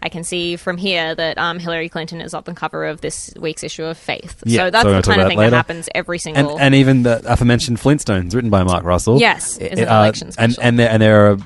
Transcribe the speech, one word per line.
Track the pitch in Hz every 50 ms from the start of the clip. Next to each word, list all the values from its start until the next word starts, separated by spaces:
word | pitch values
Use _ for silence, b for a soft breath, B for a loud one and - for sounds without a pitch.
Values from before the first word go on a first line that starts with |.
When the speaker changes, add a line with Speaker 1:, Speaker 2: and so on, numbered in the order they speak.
| B
Speaker 1:
I | 165
can | - 170 170
see | - 180 175 175 170 170
from | 170 - 196 180 175
here | 185 202 185 170 165 160 160
that, | 160 165 160 151 -
um, | 165 170 170 175
Hillary | 170 170 170 165 160 170
Clinton | - 175 156 160 170 170
is | 170 165 -
on | 156 -
the | - 175
cover | - - 156 - 160 156
of | 156 151 151
this | - 151 - - - - - -
week's | - 160 160 - -
issue | - - - 160
of | 160 160 -
Faith. | - - 135 - - 170 - - -
Speaker 2:
Yeah, | 113 117 113 185 180
Speaker 1:
So |
that's | 175 220 -
Speaker 2:
so | 104
we'll | 98 95
Speaker 1:
the |
Speaker 2:
talk | 90 - 110
Speaker 1:
kind | 98
of | 95
Speaker 2:
about | 95
Speaker 1:
thing | 90 101
Speaker 2:
later. | 107 117
Speaker 1:
that | 120 120
happens | 110 - 170 170 165 - -
every | - 175 - 175 170
Speaker 2:
And, |
Speaker 1:
single | - 165 156 139 143 147 147 156
Speaker 2:
and | 139 139 139
even | 135 135 131 135 131 120
the | 120 117 113 - 117
aforementioned | 120 - 127 120 120 117 - - 120 110
Flintstones, | - 135 147 147 - - 107 92 90 90 90
written | 123 123 113
by | 104 95 90
Mark | 92 90 87 85
Russell. | 87 90 87 - 110 117 175
Speaker 1:
Yes, | 233 220 185 - - - - -
Speaker 2:
It, | 90 92 92
Speaker 1:
is | 92
an | 113 -
Speaker 2:
uh, | 113 110
Speaker 1:
election | 104 107 107 - - 71 - -
Speaker 2:
and, | 113 117 120
Speaker 1:
special. | - 117
Speaker 2:
and | 123 120 120
there, | 117 117
and | 110 110
there | 110 110 107 104 104 104
are | 101 98 -